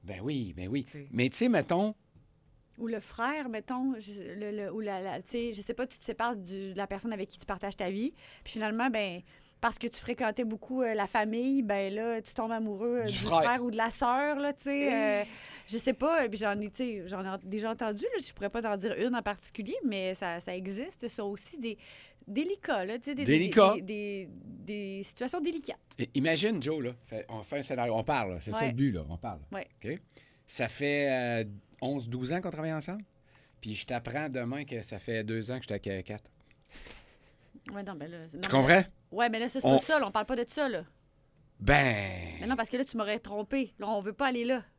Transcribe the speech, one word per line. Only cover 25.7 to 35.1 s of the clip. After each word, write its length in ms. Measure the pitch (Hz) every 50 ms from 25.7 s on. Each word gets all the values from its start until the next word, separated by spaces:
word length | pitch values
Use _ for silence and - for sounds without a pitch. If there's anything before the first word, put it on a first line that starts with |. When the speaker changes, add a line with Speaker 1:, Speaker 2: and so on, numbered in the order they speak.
| - - _ _ - -
Speaker 1:
I-, 100 | 123 - -
imagine, 460 | 143 131 160 165 156 170 214 226 170 123
Joe, 200 | 139 156 156 131
là, 100 | 120 123 120 -
fait, 180 | - 113 110 - -
on 140 | 113 110 104
fait 140 | - - 143
un 40 | 135
scénario, 320 | - 139 123 120 120 110
on 80 | 113 113
parle, 300 | - 147 135 113 95 90
là, 40 | 82
c'est 100 | 69 -
ça 80 | 107 220
Speaker 3:
Ouais. 80 | - 131
Speaker 1:
le 60 | 120
but, 160 | 123 139 139 104
là, 120 | 87 76 71
on 80 | 87 90
parle. 220 | - 120 95 78 71 - -
Speaker 3:
Ouais. 160 | 196 - - _ _ -
Speaker 1:
OK ? 160 | 104 147 175 - _ _ - - _ _ _ _
Ça 200 | - - - 131
fait, 800 | 113 - - 143 143 143 143 143 139 131 127 123 120 120 113 113
euh, 0 | 107 101 98 - _ - -
onze, 280 | - 127 143 139 120 117
douze 240 | 120 127 127 127 160
ans 80 | 180
qu'on 100 | 180 185
travaille 220 | 156 151 156 160 160
ensemble, 300 | 156 147 - 180 214 208 _ _ _ _ _ - - - _ _ -
puis 160 | - 110 107
je 100 | 101 -
t'apprends 420 | - 123 120 117 120 117 143 151 151
demain 360 | 131 127 120 117 127 143 147
que 180 | 143 139 117 104
ça 160 | - - 98
fait 240 | - -